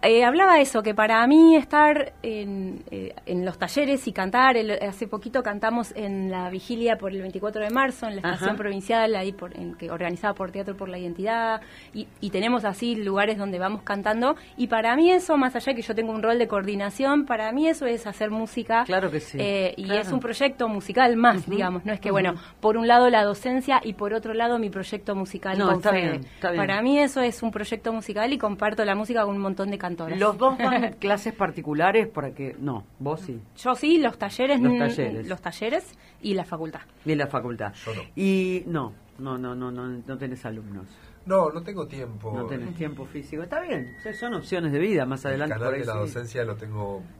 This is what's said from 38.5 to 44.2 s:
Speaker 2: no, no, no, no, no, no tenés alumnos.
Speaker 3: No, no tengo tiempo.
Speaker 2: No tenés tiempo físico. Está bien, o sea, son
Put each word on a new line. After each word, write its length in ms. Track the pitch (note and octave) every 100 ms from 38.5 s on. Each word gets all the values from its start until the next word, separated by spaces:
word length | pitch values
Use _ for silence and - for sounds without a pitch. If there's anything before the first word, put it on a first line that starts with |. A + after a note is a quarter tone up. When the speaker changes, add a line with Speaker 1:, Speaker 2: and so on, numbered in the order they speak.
| F#3 F3
Speaker 2:
no, 280 | E3 A#2+ G2+ - -
no, 180 | C3 B2+
no, 160 | B2+
no, 160 | B2 B2+
no, 160 | B2 B2
no 300 | B2 A#2 C3
tenés 260 | C3 B2+ A#2+
alumnos. 400 | A2 G#2+ G2 F#2+ - - - -
Speaker 3:
No, 240 | F#3+ D#3+
no 100 | D#3
tengo 240 | E3+ G3+ D3+
tiempo. 480 | C3+ B2 G#2+ A2 A2+
Speaker 2:
No 100 | B2
tenés 260 | C3+ A#2+
tiempo 320 | E3+ D#3 C#3 C3
físico. 380 | D3+ C3+ D3+
Está 180 | F3 D4
bien, 340 | F4 G3+ B2 -
o 20 |
sea, 120 | G#3+
son 180 | G#3